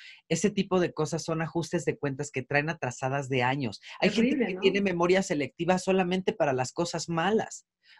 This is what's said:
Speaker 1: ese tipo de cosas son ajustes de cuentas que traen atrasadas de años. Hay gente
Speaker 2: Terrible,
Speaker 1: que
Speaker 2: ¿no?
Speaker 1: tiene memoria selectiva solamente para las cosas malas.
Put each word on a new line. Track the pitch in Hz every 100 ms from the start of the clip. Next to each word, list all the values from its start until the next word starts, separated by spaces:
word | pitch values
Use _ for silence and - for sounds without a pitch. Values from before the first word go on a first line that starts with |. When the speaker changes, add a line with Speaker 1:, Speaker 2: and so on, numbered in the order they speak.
| - - -
Speaker 1:
ese | 165 202
tipo | 202 190 185
de | 170
cosas | - 151 165
son | - 160
ajustes | 160 170 160 175 165
de | 151
cuentas | 143 135 143
que | 131
traen | - 143 151
atrasadas | 165 127 - 135 139 131
de | 135
años. | 123 143 120 101 - -
Hay | 180
gente | 202 240
Speaker 2:
Terrible, | 285 202
Speaker 1:
que | 185
Speaker 2:
¿no? |
Speaker 1:
tiene | 190 196
memoria | 196 175 175 185
selectiva | 190 151 131 - 170 185
solamente | 190 190 175 185 185
para | 220 147
las | 131 127
cosas | - 175 165 160
malas. | 165 175 220 - - _ _ _